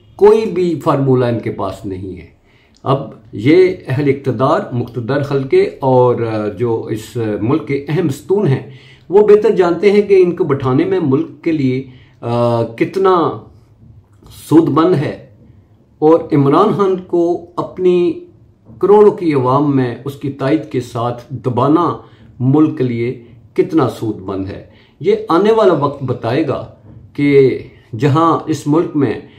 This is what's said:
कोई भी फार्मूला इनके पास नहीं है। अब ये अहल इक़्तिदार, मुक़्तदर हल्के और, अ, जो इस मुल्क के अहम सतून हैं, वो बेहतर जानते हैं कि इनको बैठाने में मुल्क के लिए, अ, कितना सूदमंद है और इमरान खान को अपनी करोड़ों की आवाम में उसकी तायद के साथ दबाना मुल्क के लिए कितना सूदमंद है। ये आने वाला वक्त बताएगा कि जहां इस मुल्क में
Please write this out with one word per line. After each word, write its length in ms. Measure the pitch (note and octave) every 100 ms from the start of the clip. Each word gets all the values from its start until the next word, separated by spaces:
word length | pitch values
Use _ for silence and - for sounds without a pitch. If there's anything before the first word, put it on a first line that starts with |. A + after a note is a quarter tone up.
| _ -
कोई 280 | G#3 A3+ A3
भी 300 | F3 F3+ D3+
फार्मूला 520 | E3 C#3+ C3+ B2+ A#2+
इनके 220 | A#2 A2
पास 320 | G2 G2 F#2 G#2
नहीं 300 | F#2 F#2+ F2+
है। 200 | - _ _ _ _ _
अब 380 | - C#3 - - -
ये 500 | G#2+ A#2 F3+ F#3 - -
अहल 200 | C3+ C#3+
इक़्तिदार, 640 | C3 C3+ A2+ C3 E3 -
मुक़्तदर 480 | B2 A2+ B2+ A2 C#3+
हल्के 560 | C3+ C#3+ C3 F3+ G3+ -
और, 400 | C3+ B2+ B2 A#2
अ, 260 | A#2 G#2+ G#2
जो 400 | F#2+ A#2+ A2+ G#2+
इस 240 | A2+ - B2
मुल्क 480 | A2 G2+ A2 D#3 -
के 180 | C#3 -
अहम 200 | D#3 E3+
सतून 380 | - - G3 F3+
हैं, 260 | A2 - - - - -
वो 120 | F#3
बेहतर 320 | G3+ G#3 A3
जानते 360 | F3+ F3 E3 G3+
हैं 180 | G3+ G3+
कि 80 | F#3+
इनको 280 | F3 E3+
बैठाने 400 | E3 C3+ C3 C3
में 140 | F#3 F#3+
मुल्क 420 | D3+ C#3 D#3+ -
के 80 | E3+
लिए, 280 | D3+ C3 B2+
अ, 80 | C3+ - - _ A#2+ A#2+ A#2+ A#2 A2+ -
कितना 680 | - F#3+ F#3+ F3+ D3+ - - - _ _ - - _ _ - - -
सूदमंद 460 | D#3 D#3 C#3 F3
है 420 | D3+ B2 - - _ - - _ _ _ _
और 260 | D3+ D#3+ -
इमरान 420 | D3 C#3 D#3 G#3
खान 220 | D#3 G3 F#3
को 560 | - F3 E3+ F3 - -
अपनी 640 | D3 - F#3 F3+ F3 - - _ _ _ _ -
करोड़ों 300 | F#3 G#3 G#3
की 200 | - E3+
आवाम 440 | C#3 B2 C#3 D3 C3+
में 280 | B2 A#2
उसकी 240 | - - C#3
तायद 380 | - C3+ D#3 -
के 80 | C3
साथ 520 | - A#2+ A#2+ A#2 -
दबाना 720 | A#2+ C3 A2+ C#3 E3 E3 A2+ - - - -
मुल्क 380 | B2+ D3 D#3 -
के 60 |
लिए 280 | B2+ A#2 A#2+ - - - - -
कितना 320 | D#3 D#3+ A#2+
सूदमंद 580 | - A2 F#2+ F#2+ F#2+ F#2
है। 240 | D#2 - _ _ _
ये 240 | D#3 A3 -
आने 220 | E3 G#3+
वाला 220 | A3+ G3+
वक्त 300 | D3+ C#3+ -
बताएगा 520 | B2+ A2 A#2 C3+ C#3+ G2 - - - - - -
कि 440 | C#3+ C#3 C3 - - - _
जहां 440 | A2 D3 D3 E3 C#3+ -
इस 200 | D3 D3
मुल्क 240 | D3+ F3 D3+
में 320 | A#2+ G2+ -